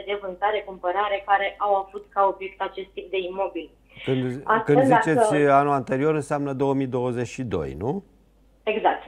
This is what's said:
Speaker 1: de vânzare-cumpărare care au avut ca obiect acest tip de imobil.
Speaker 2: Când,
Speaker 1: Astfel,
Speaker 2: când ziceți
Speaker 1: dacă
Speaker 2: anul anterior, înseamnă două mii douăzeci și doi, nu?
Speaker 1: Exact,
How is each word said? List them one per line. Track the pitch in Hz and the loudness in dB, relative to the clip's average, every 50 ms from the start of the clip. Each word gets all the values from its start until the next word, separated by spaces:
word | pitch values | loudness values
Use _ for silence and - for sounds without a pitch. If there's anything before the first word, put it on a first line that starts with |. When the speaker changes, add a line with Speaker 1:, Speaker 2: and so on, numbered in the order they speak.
| - | -2
Speaker 1:
de | 190 202 202 | -4 -6 -6
vânzare-cumpărare | 196 185 180 - 202 214 214 202 202 196 190 180 - 180 180 196 208 202 202 196 - | -6 -10 -6 -2 -2 0 0 -2 -6 -8 -12 -6 -4 -2 -2 0 -2 -2 -2 -4 0
care | 208 196 196 196 196 - - | 0 0 0 0 -4 -4 -4
au | 202 208 202 | 0 0 0
avut | 196 190 - - 208 - - _ | 0 0 -4 -10 -14 -14 -6 _
ca | 196 196 196 | 2 2 2
obiect | 185 190 190 185 - - | 0 -2 -10 -12 -8 -8
acest | 190 185 - 196 185 - _ | -8 -8 -8 -10 -14 -12 _
tip | 208 - 180 | -14 -10 -6
de | 185 190 180 180 | -6 -4 -4 -4
imobil. | 185 190 196 180 - 165 156 - _ _ _ _ _ - - | -4 -4 -4 -4 -4 -8 -10 -12 _ _ _ _ _ -10 -4
Speaker 2:
Când, | 127 131 131 127 127 123 143 - | -2 -2 -2 -2 -4 -6 -6 -2
Speaker 1:
Astfel, | - 214 220 - - 147 | 0 0 0 2 4 4
Speaker 2:
când | 254 269 | 4 6
ziceți | 269 247 226 - 170 156 143 - 214 | 6 4 4 4 2 4 4 4 4
Speaker 1:
dacă | 147 147 147 143 | 4 4 6 6
Speaker 2:
anul | 139 139 143 147 | 6 6 6 4
anterior, | 143 135 123 - 135 131 143 156 156 | 2 0 0 -2 -2 0 2 2 0
înseamnă | 151 139 - 151 143 143 139 | 0 -2 -2 -4 -2 -2 -4
două | 135 127 139 139 135 | -2 0 0 2 2
mii | 139 135 127 123 | 0 0 0 -2
douăzeci | 127 123 127 120 123 120 - - | -2 -2 -2 -2 -2 -4 -6 -6
și | - | -8
doi, | 127 110 95 85 73 67 65 76 | -6 -4 -2 -4 -4 -4 -6 -4
nu? | 101 131 175 202 - _ _ _ _ _ _ _ _ _ _ _ | -4 -4 -4 -4 -8 _ _ _ _ _ _ _ _ _ _ _
Speaker 1:
Exact, | _ 220 214 220 180 185 294 - - | _ -4 -2 0 0 0 0 0 -6